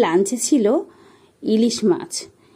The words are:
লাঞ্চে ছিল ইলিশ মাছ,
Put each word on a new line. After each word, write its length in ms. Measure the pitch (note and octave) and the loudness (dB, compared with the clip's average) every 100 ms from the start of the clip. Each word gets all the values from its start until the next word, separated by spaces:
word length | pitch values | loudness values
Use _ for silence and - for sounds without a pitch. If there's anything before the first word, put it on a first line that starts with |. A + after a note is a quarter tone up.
লাঞ্চে 320 | G3 E3+ G3 A#3 - | 2 2 0 -4 0
ছিল 200 | D4 G#3 D4+ - - - _ _ _ - | 2 2 0 -2 -14 -20 _ _ _ -2
ইলিশ 240 | A3 A#3 - G#3+ | 0 0 0 0
মাছ, 220 | E3 - - - _ _ | -2 -4 -12 -14 _ _